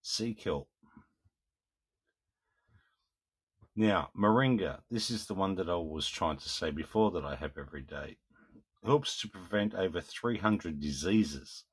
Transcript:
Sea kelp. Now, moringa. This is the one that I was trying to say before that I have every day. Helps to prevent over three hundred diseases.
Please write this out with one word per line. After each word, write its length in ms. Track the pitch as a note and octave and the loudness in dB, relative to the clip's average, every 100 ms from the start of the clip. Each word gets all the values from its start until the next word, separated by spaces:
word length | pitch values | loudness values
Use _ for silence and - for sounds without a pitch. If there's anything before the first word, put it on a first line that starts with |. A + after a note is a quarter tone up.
Sea 320 | - - A#2 A2 | -6 -4 -4 -4
kelp. 340 | - D2 - _ _ - - _ _ _ _ _ _ _ _ _ _ _ _ _ _ _ _ _ _ _ _ _ _ _ _ _ - G#2+ | -2 -4 -6 _ _ -20 -20 _ _ _ _ _ _ _ _ _ _ _ _ _ _ _ _ _ _ _ _ _ _ _ _ _ -10 2
Now, 360 | G#2+ F#2+ - F#2+ | 4 4 0 2
moringa. 680 | G#2 A#2 C3 A#2 E2+ C#2 _ | 6 6 6 4 0 -4 _
This 180 | A#2 - | -4 -2
is 160 | A2 - | -4 -4
the 80 | |
one 220 | F#2+ F#2+ F#2 | -2 0 0
that 160 | F2 | 0
I 40 | F2 | -2
was 320 | D#2+ D#2 D2+ | -2 -4 -4
trying 300 | - E2 D2+ | -2 -2 -2
to 120 | - | -6
say 200 | - E2 | -4 -4
before 400 | D2 D#2 A2 G#2+ | -4 -2 4 4
that 140 | F2 C#2+ | 2 -4
I 100 | C#2 | -6
have 220 | D2+ D2 | -8 -8
every 240 | C#2 D2 | -12 -12
day. 360 | C2 D2 C#2+ - _ _ _ - _ _ G#2+ | -10 -10 -10 -14 _ _ _ -20 _ _ 2
Helps 340 | D3 - - | 2 2 -6
to 80 | G#2+ | -8
prevent 460 | F#2+ F2 G#2 G#2 | -12 -2 0 0
over 260 | F#2+ F#2+ E2+ | 0 -2 -2
three 380 | - - A#2+ G#2 | -8 -6 -2 0
hundred 420 | G#2+ G#2 F2 D2 | 2 2 -2 -4
diseases. 840 | D2 C#2 E2 A2 E2 C#2 - - _ | -4 -2 4 4 4 -2 -12 -20 _